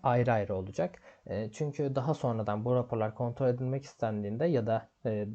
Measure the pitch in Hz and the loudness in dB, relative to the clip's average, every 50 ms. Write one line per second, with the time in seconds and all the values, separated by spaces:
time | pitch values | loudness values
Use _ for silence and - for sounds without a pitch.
0 | - 135 120 123 120 123 117 110 101 98 101 95 92 - - - 175 180 - - | 2 4 4 4 4 4 4 2 2 0 -2 -4 -4 -4 -2 -2 -2 -2 -4 -8
1 | - - - _ _ - 98 98 110 110 - - 156 147 143 - 147 139 135 135 | -18 -20 -20 _ _ -6 -4 -4 -4 -6 -4 -4 -4 -4 -2 -2 -2 0 0 0
2 | 123 147 156 - - 127 117 110 104 104 104 107 107 123 127 127 120 - 120 113 | 0 0 0 0 0 0 0 0 0 0 -2 0 0 2 2 2 2 0 0 0
3 | 110 110 110 - 127 120 123 - 135 127 123 123 131 127 131 139 139 - - - | 0 -2 -2 -2 -4 -4 -2 0 0 0 2 0 -2 -2 -2 -4 -6 -8 -6 -4
4 | - 113 107 107 101 101 107 117 151 170 - 123 110 107 113 110 - - _ _ | -2 0 0 -2 -2 -4 -2 0 2 2 2 2 2 2 0 0 0 -4 _ _
5 | - 120 107 104 104 101 107 | -4 -2 -2 0 -2 0 2